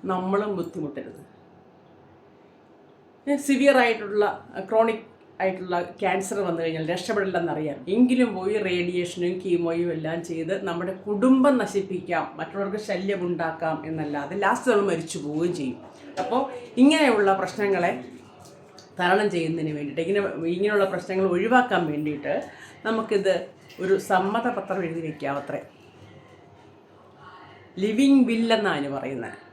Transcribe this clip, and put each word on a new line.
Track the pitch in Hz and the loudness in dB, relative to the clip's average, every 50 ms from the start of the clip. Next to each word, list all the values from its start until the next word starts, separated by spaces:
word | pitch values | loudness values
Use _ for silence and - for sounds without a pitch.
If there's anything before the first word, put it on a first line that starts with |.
| - 190 | -4 -4
നമ്മളും | 185 185 185 190 196 202 214 208 196 | -4 -2 -2 0 0 0 0 -2 -4
ബുദ്ധിമുട്ടരുത്. | 175 156 - - 185 156 143 - 139 - - - - - - - - - - - - - - _ - - - - - - - - - - - _ - - - _ - _ _ - _ - - - _ _ _ _ _ _ 277 285 269 - | -4 -6 -6 -6 -8 -8 -8 -8 -10 -12 -12 -16 -18 -20 -20 -20 -20 -20 -20 -20 -20 -20 -20 _ -20 -20 -20 -20 -20 -20 -20 -20 -20 -20 -20 _ -20 -20 -20 _ -20 _ _ -20 _ -20 -20 -20 _ _ _ _ _ _ -2 -2 -2 2
സിവിയർ | - 277 240 269 285 269 262 233 | 0 2 4 6 6 6 6 4
ആയിട്ടുള്ള, | 233 226 214 214 196 202 208 208 202 - - - - - - 196 190 | 4 2 -2 -4 -4 0 0 0 0 0 -6 -14 -14 -12 -12 -8 0
ക്രോണിക് | 226 220 226 226 220 220 - - - - - - - - | 2 2 2 2 0 -4 -8 -16 -20 -20 -20 -20 -8 -4
ആയിട്ടുള്ള | 190 190 185 185 180 180 175 175 175 - - - | -2 -2 -2 -4 -6 -4 -2 -2 -2 -4 -8 -4
ക്യാൻസർ | 202 185 180 196 190 - - 202 196 | -2 0 0 0 -2 -4 -4 -4 -2
വന്നു | 180 165 165 165 | -2 -2 -2 -2
കഴിഞ്ഞാൽ | 165 160 160 160 156 | -2 -2 -4 -4 -2
രക്ഷപ്പെടില്ലെന്നറിയാം, | 175 175 - - - 202 196 190 180 175 170 165 147 151 156 151 - - - - 196 | -4 -4 -4 -2 -2 -2 -2 -2 -2 -2 -2 -2 -4 -4 -4 -6 -6 -8 -6 -2 4
എങ്കിലും | 233 254 247 254 247 247 226 196 | 4 4 4 6 2 2 2 0
പോയി | 185 185 196 214 214 190 | -4 -2 -2 -2 0 0
റേഡിയേഷനും | 190 180 180 175 175 180 175 175 170 - 180 175 175 185 185 - | 0 -2 0 -2 -2 -2 -2 -4 -4 -4 -2 -2 -2 -2 -2 -2
കീമോയും | 190 175 170 170 165 165 170 175 175 160 | 0 0 0 0 0 -2 -2 -2 -2 -2
എല്ലാം | 160 156 156 165 175 170 - | -4 -4 -6 -6 -6 -6 -8
ചെയ്ത് | 170 165 160 160 196 196 196 185 | -6 -6 -4 -4 -4 -4 -4 -4
നമ്മുടെ | 170 175 175 185 190 190 - | -4 -4 -4 -6 -6 -8 -6
കുടുംബം | 208 208 202 220 262 262 269 254 285 269 247 202 | -4 -2 2 6 6 6 6 6 4 4 4 0
നശിപ്പിക്കാം, | 185 - 202 190 - 190 170 139 - 175 160 147 - - 160 | 0 -2 -2 -2 -2 -6 -8 -4 -2 -2 -2 -2 -4 -8 -10
മറ്റുള്ളവർക്ക് | 160 - - 196 196 196 190 214 - - | -10 -8 -6 -6 -4 -4 -4 -6 -4 -4
ശല്യമുണ്ടാക്കാം | 196 180 190 196 202 185 180 175 175 165 170 160 156 - 170 160 156 151 - 160 | -4 -2 -2 -2 -2 -2 -2 -4 -2 -2 -2 -4 -4 -2 -2 -2 -2 -4 -6 -6
എന്നല്ലാതെ | 160 156 151 147 143 143 143 147 185 202 185 | -6 -4 -4 -4 -4 -6 -6 -6 -4 0 2
ലാസ്റ്റ് | 196 247 - - 254 226 | 2 0 2 2 2 4
നമ്മൾ | 202 196 196 | 4 4 2
മരിച്ചു | 170 160 160 - - 160 139 | 0 -2 -4 -6 -8 -6 -6
പോവുകയും | 143 151 156 170 180 170 156 | -4 -2 0 0 0 -2 -2
ചെയ്യും. | 139 127 117 - - - - - - - - - - | -4 -4 -6 -8 -14 -20 -20 -20 -20 -12 -6 -6 -4
അപ്പോൾ | - 220 254 277 - - - - - - 240 254 | 0 0 0 0 -2 -6 -12 -14 -8 4 6 8
ഇങ്ങനെയുള്ള | 285 311 320 302 269 233 208 202 196 190 190 | 8 8 6 6 6 6 6 4 4 4 2
പ്രശ്നങ്ങളെ | 180 180 - - 208 202 196 180 170 180 233 - - - - - - - - - - - - - - - - - - - - - | 0 -4 -2 -2 0 0 2 2 2 0 0 -2 -8 -14 -16 -20 -20 -20 -20 -20 -20 -20 -20 -20 -20 -20 -20 -20 -20 -18 -6 -2
തരണം | 180 175 185 208 214 208 175 | 2 4 4 4 4 2 2
ചെയ്യുന്നതിന് | 175 160 160 165 165 156 156 151 | 0 0 0 -2 -2 -2 -4 -4
വേണ്ടിയിട്ട്, | 147 147 143 131 165 160 | -4 -6 -4 -2 -2 0
ഇങ്ങനെ, | 175 196 202 196 - - 143 165 165 175 | 2 2 2 0 0 -4 -2 -2 -2 0
ഇങ്ങനെയുള്ള | 180 202 208 214 202 196 190 180 | 2 2 2 4 4 4 2 0
പ്രശ്നങ്ങൾ | 175 175 - 190 190 190 190 180 | -4 -4 -4 -2 0 2 2 2
ഒഴിവാക്കാൻ | 180 196 226 247 254 247 - 202 185 170 156 | 2 2 6 6 4 6 4 2 0 0 0
വേണ്ടിയിട്ട് | 147 147 151 151 147 139 - 139 147 - - - - - - - - - - | -2 -2 -4 -4 -6 -6 -4 -2 -2 -2 -4 -6 -16 -20 -20 -20 -20 -8 -4
നമുക്കിത് | 214 226 226 220 - 214 196 185 190 185 170 - - - - - - - - 185 | -2 -2 -2 -2 0 0 0 2 2 0 0 -2 -8 -16 -20 -20 -20 -12 -6 0
ഒരു | 190 196 190 - - | 2 2 2 2 2
സമ്മതപത്രം | 202 185 190 196 214 233 233 247 - 202 190 - 185 196 180 | 2 2 2 2 -2 0 -2 -2 -4 -4 -6 -4 -4 -4 -4
എഴുതി | 160 160 170 165 | -4 -6 -6 -6
വെക്കാമത്രേ. | 156 - - 143 139 139 143 139 - 143 131 - - - - - - - - - - - - - - - - - - - - - - - - - _ - - - - - - - - - - - - - - - - - 180 190 | -8 -8 -6 -6 -4 -4 -4 -6 -6 -10 -10 -10 -12 -20 -20 -20 -20 -20 -20 -20 -20 -20 -20 -20 -20 -20 -20 -20 -20 -20 -20 -20 -20 -20 -20 -20 _ -20 -20 -20 -20 -20 -20 -20 -20 -20 -20 -20 -20 -20 -20 -20 -18 -8 -4 -2
ലിവിങ് | 214 214 220 277 277 277 269 247 | -2 2 4 6 6 8 6 6
വിൽ | 233 233 226 226 226 226 | 4 4 0 2 2 2
എന്നാണ് | 220 208 190 165 143 143 139 139 | 2 2 0 0 -2 -4 -4 -6
പറയുന്നത്. | 135 - 131 139 123 113 107 - - - - | -6 -6 -6 -6 -6 -8 -10 -12 -16 -20 -20